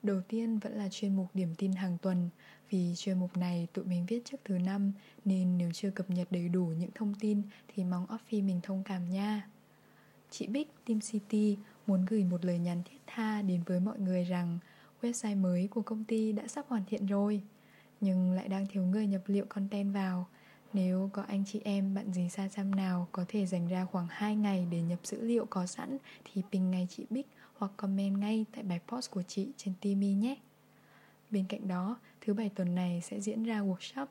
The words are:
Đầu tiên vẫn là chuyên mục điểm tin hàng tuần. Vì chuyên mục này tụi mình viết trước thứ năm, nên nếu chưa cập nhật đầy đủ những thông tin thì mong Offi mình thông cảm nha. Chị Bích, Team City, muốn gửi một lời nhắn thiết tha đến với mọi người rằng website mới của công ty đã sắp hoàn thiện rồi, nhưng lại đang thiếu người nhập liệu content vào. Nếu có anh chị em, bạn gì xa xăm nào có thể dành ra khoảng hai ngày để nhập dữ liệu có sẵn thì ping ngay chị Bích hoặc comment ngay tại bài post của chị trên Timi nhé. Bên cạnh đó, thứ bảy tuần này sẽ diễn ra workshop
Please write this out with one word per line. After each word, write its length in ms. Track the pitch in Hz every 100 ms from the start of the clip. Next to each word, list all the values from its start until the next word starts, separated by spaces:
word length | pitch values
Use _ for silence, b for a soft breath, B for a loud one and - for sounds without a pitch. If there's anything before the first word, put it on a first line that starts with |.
Đầu 180 | 208 196 185
tiên 320 | 220 233 220
vẫn 140 | 214
là 140 | 214 202
chuyên 240 | - 202 196
mục 120 | 185
điểm 220 | 190 175 165
tin 140 | 196
hàng 260 | 185 185 175
tuần. 280 | 190 180 175 - B B -
Vì 240 | 190 175 175
chuyên 240 | 202 185
mục 180 | 180 180
này 300 | 180 175 170
tụi 120 | - 185
mình 200 | 175 175
viết 160 | 233 240
trước 120 | 269 -
thứ 120 | 185
năm, 340 | 180 202 196 196 B B 202
nên 320 | 190 185 180
nếu 140 | 175
chưa 180 | 170 202
cập 180 | 190 185
nhật 220 | 180 180
đầy 180 | 185 175
đủ 160 | 180 175
những 260 | 160 175 -
thông 180 | 208
tin 280 | 202 214 208 202 B B
thì 160 | -
mong 220 | 180 180 180
Offi 380 | 220 - 214 196
mình 140 | 180
thông 200 | 175 190
cảm 260 | 190 185 175
nha. 400 | 190 208 214 202 - - B B B B B B
Chị 180 | - -
Bích, 240 | 254 302 - -
Team 140 | 220
City, 580 | - 214 - 214 214 202 B B -
muốn 200 | 190 185
gửi 180 | 220
một 220 | 180 175 180
lời 140 | 175
nhắn 220 | 175 175 180
thiết 140 | - -
tha 340 | - 214 214
đến 220 | 196 175 170
với 140 | 180
mọi 200 | 190 220
người 240 | 190 180
rằng 360 | 175 180 175 170 B B B -
website 400 | 233 233 214 202
mới 260 | 185 180 196
của 140 | 233
công 220 | 208 220
ty 280 | 220 220 220
đã 160 | 208 240
sắp 180 | - 285
hoàn 180 | 233 185
thiện 200 | 208 196
rồi, 360 | 202 202 208 196 B B B B -
nhưng 300 | 202 185 180
lại 160 | 185 196
đang 180 | 190 196
thiếu 160 | 202
người 240 | 180 196 214
nhập 160 | 196 185
liệu 200 | 202 196
content 480 | - 196 202 196
vào. 340 | 202 190 180 180 B B B -
Nếu 360 | 202 185 185 196
có 80 | 196
anh 220 | 196 196 196
chị 140 | 208
em, 300 | 214 196 196
bạn 200 | 196 202
gì 160 | 180 175
xa 200 | - 196
xăm 260 | 202 196 196
nào 320 | 190 180 175
có 140 | - 180
thể 180 | 214 190
dành 220 | 180 170
ra 180 | 185 185
khoảng 220 | 185 170
hai 260 | - 208 214
ngày 320 | 208 190 175
để 100 | 170
nhập 180 | 170 175
dữ 180 | - 214
liệu 240 | 226 233 -
có 200 | 190 180
sẵn 320 | - - 269 B B -
thì 160 | 196 185
ping 200 | 190 185
ngay 160 | 180 180
chị 160 | - -
Bích 180 | 240 277 B B -
hoặc 140 | 196 196
comment 400 | 196 196 196 196
ngay 280 | 202 220 214
tại 120 | -
bài 160 | 202 175 -
post 240 | 240 247
của 120 | 190
chị 240 | 180 - 196 -
trên 160 | 202 185
Timi 320 | 202 196 196
nhé. 240 | 196 233 269 - _ _ B B B B B _
Bên 140 | 208 190
cạnh 180 | 214 196
đó, 320 | 180 185 233 B B
thứ 120 | -
bảy 160 | 208 214
tuần 260 | 202 180 175
này 260 | 180 175
sẽ 180 | - 202
diễn 240 | 202 220
ra 180 | 226 214
workshop 440 | 202 180 - 269 277